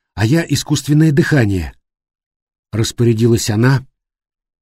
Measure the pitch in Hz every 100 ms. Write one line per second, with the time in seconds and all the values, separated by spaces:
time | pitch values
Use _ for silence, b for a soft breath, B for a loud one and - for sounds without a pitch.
0 | _ - 110 165 160 135 - 147 - 151
1 | 160 143 147 151 107 95 73 - _ _
2 | _ _ _ _ _ _ _ 107 110 -
3 | 120 110 117 117 - 104 123 135 - _
4 | _ _ _ _ _ _